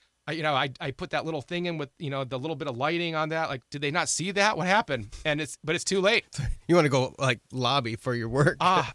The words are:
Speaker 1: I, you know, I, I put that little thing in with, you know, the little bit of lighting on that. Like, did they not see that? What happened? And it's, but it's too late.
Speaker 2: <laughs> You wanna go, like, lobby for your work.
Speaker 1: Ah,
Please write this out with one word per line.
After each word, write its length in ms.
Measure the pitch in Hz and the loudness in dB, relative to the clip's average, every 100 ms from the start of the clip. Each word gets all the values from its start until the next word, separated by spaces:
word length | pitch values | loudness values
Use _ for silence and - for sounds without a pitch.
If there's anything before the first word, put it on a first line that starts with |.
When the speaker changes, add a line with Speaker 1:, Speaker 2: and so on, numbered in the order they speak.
| _ _ - | _ _ -10
Speaker 1:
I, 60 | |
you 100 | 156 | -4
know, 120 | 156 | 0
I, 160 | 135 143 123 | 2 0 -4
I 120 | 151 | -10
put 180 | - 180 | -8 -4
that 160 | 151 147 | -4 -2
little 160 | 160 | -6
thing 240 | - 175 175 | -4 -4 -4
in 120 | 165 | -4
with, 120 | 139 - | -6 -8
you 100 | 147 | -6
know, 140 | 135 | -4
the 160 | 131 131 | -4 -4
little 160 | 151 151 | -4 -6
bit 140 | 147 | -6
of 80 | 117 | -2
lighting 360 | 147 170 170 | -2 0 -2
on 140 | 160 156 | -2 -2
that. 200 | 160 160 | -2 -2
Like, 120 | 135 - | -6 -8
did 120 | 143 | -6
they 100 | 147 | -2
not 160 | 170 151 | 0 0
see 240 | - 180 | -2 -2
that? 240 | 196 202 160 | 2 2 2
What 120 | 180 | 2
happened? 460 | 202 233 131 101 - 156 | 2 2 -2 -6 -6 -2
And 160 | 151 | 0
it's, 160 | 151 - 143 | -2 -8 -4
but 100 | 170 | -4
it's 80 | |
too 160 | - 190 | 0 2
late. 240 | 185 226 - | 4 2 0
Speaker 2:
<laughs> 40 | - 131 - - | -6 -4 -4 2
You 60 | 175 | 4
wanna 100 | 147 | 6
go, 260 | 131 127 - | 4 0 0
like, 220 | 135 120 _ | -2 -2 _
lobby 460 | 127 123 139 117 113 | -2 0 2 0 -4
for 180 | 131 120 | -4 -4
your 140 | 113 | -2
work. 260 | 127 147 143 | 2 2 4
Speaker 1:
Ah, 280 | 170 185 127 | 4 4 2